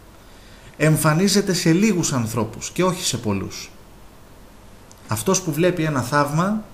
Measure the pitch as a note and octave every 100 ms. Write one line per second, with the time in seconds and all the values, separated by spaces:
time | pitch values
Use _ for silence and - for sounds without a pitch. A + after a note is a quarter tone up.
0 | - - - - - - - - D3+ D#3
1 | D#3 D#3 G3 G3+ G3 F3+ E3+ E3 A3 F3+
2 | D3+ C#3 A2 A#2 A2 - - - F#3 F3
3 | - A#2 A2 G2 F#2+ - - - - -
4 | - - - - - - - - - -
5 | - G#2+ - F#3 - C#3+ F3+ F3 D#3 C#3
6 | A2+ D3 C#3+ D#3 F#3 G#3+ -